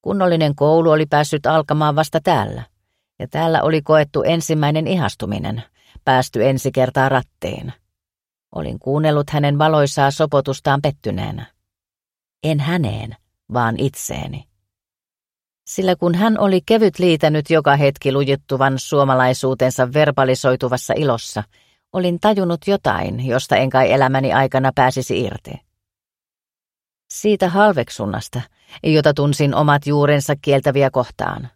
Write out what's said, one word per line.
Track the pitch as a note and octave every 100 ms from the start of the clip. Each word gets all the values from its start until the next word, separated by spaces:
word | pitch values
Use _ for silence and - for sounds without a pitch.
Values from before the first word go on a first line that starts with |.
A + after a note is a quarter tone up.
Kunnollinen | F3+ G3 F#3 E3 D3+
koulu | C#3+ D3 D#3+ E3
oli | D#3 D3+
päässyt | D3 D3 D3+ C#3+
alkamaan | D#3+ D3 D3+ D3+ D3
vasta | D#3 G#3+
täällä, | - D3 G#2 A2 A#2 _ _ _ _ _
ja | G#2
täällä | D3 E3 D#3+
oli | D3+ D#3+
koettu | D3 D#3 D3 D3+
ensimmäinen | - E3 - D#3 D3 D#3 D#3+
ihastuminen, | F#3 G#2+ - F#2 G2+ - A2 - _ _ -
päästy | - B2+ B2+ A#2+ A#2+
ensi | C3+ C3+
kertaa | B2+ B2+ C#3 C3+
rattiin. | C3 - _ E2+ - - - _ _ _ _ _ _ _
Olin | - D2+ -
kuunnellut | - D3 D#3 D3 C#3+
hänen | D3+ C#3+ C#3+
valoisaa | D#3 D#3 C#3+ D3+ C#3
sopotustaan | C#3 D#3 C#3 C3+ C3 D3+ C3+
pettyneenä. | D3 C#3+ - F#2+ G#2 - A#2 _ _ _ _ _ _ _ _ _
En | D#3 D3+
häneen, | C#3+ F3 B2 G#2+ A2 A2 _ _ _
vaan | A#2+ A#2 A2+
itseeni. | C3+ - - - - C#3+ - _ _ _ _ _ _ _ _ _ _ _ -
Sillä | - F#3 F3+
kun | F3
hän | F3 A3 G#3+
oli | G3+ F#3 -
kevyt | A3+ G#3+ -
liitänyt | F3+ D#3 D#3 D3+ D3
joka | E3 D3 C#3+
hetki | C#3+ C#3+ C#3
lujittuvan | C3+ C#3 C#3 - C3+ C3+ C3
suomalaisuutensa | - D3 C#3 B2+ B2+ B2+ C3 C3 B2+ - B2
verbalisoituvassa | D3 D3+ C#3 C3 C3 C3+ B2+ B2 B2 - C3+
ilossa, | C#3+ A2+ - G#2 - _ _ _ _
olin | F#3 F3+ F3
tajunnut | G#3 G3+ F3+ E3 -
jotain, | G3 - F#2+ - A2 C3
josta | B2 - C3
en | C3
kai | C3 B2+
elämäni | C3+ C3+ C3+ C3+
aikana | G#2 C3+ C3 C3
pääsisi | C3 B2+ C3 B2+ F2+
irti. | A#2+ - - - _ _ _ _ _ _ _ _ _ _ _ _ _ _ _
Siitä | - G#3+ G3+ F#3
halveksunnasta, | F#3+ G#3+ D#3+ A#2 - G#2 G#2+ - B2 - _ _ -
jota | D#3+ D3+ D3
tunsin | C#3+ C#3+ C#3 C#3+
omat | C3+ D3 C#3+ C#3+
juurensa | D3 C#3+ D3 C#3 C#3+
kieltäviä | - C3+ D3 C3+ C3+
kohtaan. | B2+ A#2+ - F#2 F#2 B2+